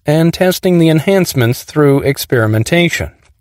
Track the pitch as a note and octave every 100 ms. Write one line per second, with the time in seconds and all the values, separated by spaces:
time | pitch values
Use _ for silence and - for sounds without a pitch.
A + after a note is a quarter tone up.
0 | - D#3 E3 - F#3 F3+ F#3+ F3 D#3+ D#3
1 | E3+ G3 F3 C#3 A#2 B2 - D3+ C#3+ C#3
2 | C#3 C#3 - B2+ A2 A2 A2 E3+ E3+ -
3 | D#2 - _ _